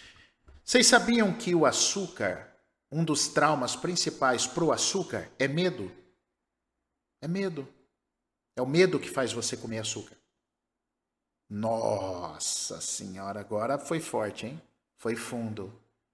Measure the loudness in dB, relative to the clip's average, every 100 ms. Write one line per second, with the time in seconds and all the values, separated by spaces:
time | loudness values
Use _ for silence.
0 | -20 -20 -20 _ _ -12 2 6 8 6
1 | 6 4 4 0 2 4 6 4 2 0
2 | -4 -2 -2 -4 -10 _ _ _ _ -2
3 | 0 0 0 4 4 4 0 -4 -4 -2
4 | -2 0 2 2 0 0 2 2 0 -2
5 | -2 -6 -6 -2 0 2 0 -2 -8 -12
6 | -20 _ _ _ _ _ _ _ _ _
7 | _ _ -6 -2 -2 -4 -10 _ _ _
8 | _ _ _ _ _ -4 2 6 6 4
9 | -2 -2 -2 -2 -4 -6 -6 -6 -6 -6
10 | -10 -18 _ _ _ _ _ _ _ _
11 | _ _ _ _ -12 -4 -2 0 0 0
12 | -2 -6 -8 -8 -6 -4 -6 -8 -8 -8
13 | -8 -10 -8 -8 -6 -4 -2 -4 -2 -4
14 | -2 -4 -4 -6 -10 -12 -16 _ _ _
15 | -6 -4 -6 -6 -6 -8 -10 -14 _ _
16 | _